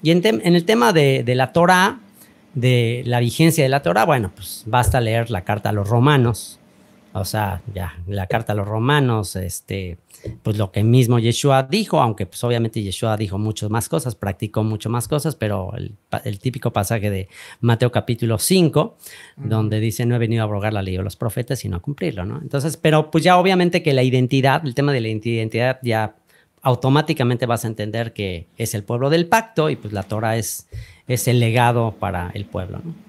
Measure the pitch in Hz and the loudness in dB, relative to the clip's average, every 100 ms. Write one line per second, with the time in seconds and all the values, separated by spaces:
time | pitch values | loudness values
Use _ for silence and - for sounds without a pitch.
0 | 151 175 214 220 175 170 170 226 240 165 | 4 4 4 2 4 2 4 4 4 6
1 | 143 135 123 127 131 170 175 180 196 269 | 4 2 0 0 2 4 4 6 4 0
2 | - _ - _ _ 139 123 123 117 120 | -16 _ -20 _ _ 0 2 4 2 -2
3 | 120 120 120 - 165 156 135 139 170 185 | -2 0 0 4 4 4 2 2 2 2
4 | 214 139 95 - - - - 123 120 131 | 4 2 0 -8 -18 -14 0 2 4 2
5 | 113 113 113 101 - 107 107 104 101 120 | 2 0 0 -4 -2 -2 -2 -2 0 4
6 | 135 143 120 113 - - _ _ _ _ | 6 6 4 0 -8 -20 _ _ _ _
7 | _ 101 95 107 104 92 - 98 87 87 | _ -8 -4 -2 -2 -4 -10 -10 -10 -10
8 | 87 98 92 113 113 104 101 110 120 147 | -8 -8 -2 -4 -2 -4 -4 -2 2 2
9 | 131 110 95 92 92 - _ 98 92 85 | 2 0 -2 -6 -8 -10 _ -8 -8 -14
10 | _ - - 117 - 104 98 - 110 127 | _ -16 -14 -8 -4 -2 -2 0 4 4
11 | 117 120 113 113 143 135 135 190 208 160 | 6 2 2 0 2 2 2 -2 0 2
12 | 123 107 98 - 120 117 113 113 101 - | 0 -2 -8 -6 -2 -2 -2 -4 -6 -4
13 | 113 107 104 95 107 104 104 110 - 165 | -4 -2 -4 -4 -4 -4 -4 -4 -2 -4
14 | 127 98 98 95 107 - 107 107 110 120 | -4 -6 -6 -6 -4 -2 -2 -2 -4 -4
15 | - 151 156 131 107 101 92 - 95 104 | -2 -4 -4 -4 -4 -4 -6 -10 -12 -14
16 | _ - 113 98 127 117 120 110 98 113 | _ -8 -6 -6 -6 -4 -4 -2 -2 -2
17 | 104 98 95 - - - 117 117 123 113 | -2 -4 -8 -14 -20 -4 0 2 2 0
18 | - 120 113 110 - 190 165 147 196 _ | -2 -4 -2 -2 2 4 4 2 0 _
19 | - - - - 110 110 110 107 110 101 | -20 -20 -20 -10 -4 -2 0 0 -2 -2
20 | 120 120 113 113 107 104 104 104 95 92 | -2 0 0 0 -2 -2 -2 -4 -4 -4
21 | 101 - 120 117 120 127 104 90 - 143 | -6 -4 -6 -4 -6 -6 -4 -6 -6 -6
22 | 175 - 92 120 151 143 156 143 160 156 | -6 -4 -8 -8 -6 -4 -4 -2 2 2
23 | 151 165 175 180 185 185 175 180 160 135 | 2 0 4 4 4 2 2 2 0 2
24 | 127 127 123 135 135 139 156 120 143 135 | 2 2 2 2 2 0 -2 -2 0 0
25 | 113 110 117 113 110 113 127 127 123 110 | -2 -6 -4 -4 -2 -2 -2 -2 -2 -2
26 | 107 _ _ _ _ _ - 123 131 139 | -2 _ _ _ _ _ 0 2 4 2
27 | 156 160 123 123 120 113 113 110 107 110 | 2 0 0 0 -2 -2 -4 -6 -6 -4
28 | 117 - 98 87 - _ - 104 98 120 | -6 -6 -6 -6 -12 _ -6 -6 -6 -2
29 | 139 165 170 226 226 - 156 143 110 101 | 0 0 2 0 0 -2 -2 -2 -6 -8
30 | 95 107 113 113 113 - - - - - | -6 -4 -2 -2 -4 -10 -14 -18 -18 -20
31 | - 123 - 123 117 117 120 120 113 104 | -6 -2 2 2 4 4 4 2 -2 -4
32 | 98 90 87 101 101 95 92 92 170 156 | -6 -4 -6 -8 -8 -8 -8 -10 -12 -14